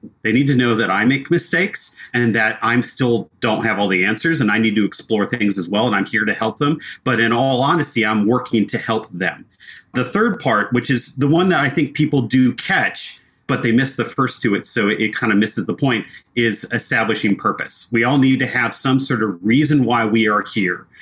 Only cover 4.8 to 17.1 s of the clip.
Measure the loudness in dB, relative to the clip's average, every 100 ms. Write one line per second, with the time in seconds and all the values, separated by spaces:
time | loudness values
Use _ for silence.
4.8 | 0 -4 -2 -2 0 0 -2 -2 -2 0
5.8 | 0 0 -2 -2 -2 -2 -4 -2 -2 -2
6.8 | -6 -8 -2 0 2 2 2 2 2 0
7.8 | 0 -2 0 2 2 0 0 0 0 -2
8.8 | -2 -4 -4 -6 -6 -6 -20 _ -20 -20
9.8 | _ -6 -2 0 0 0 0 0 0 -2
10.8 | 0 -4 -4 -2 2 4 4 2 0 0
11.8 | -2 0 0 2 2 4 2 0 -2 0
12.8 | 0 -4 -14 -16 _ _ -4 -2 2 2
13.8 | 0 -2 -4 -2 -2 0 -2 -2 -2 0
14.8 | 0 0 -2 -2 0 2 2 -2 -4 0
15.8 | 0 0 -4 -16 _ -2 0 -2 -6 -6
16.8 | -2 -2 0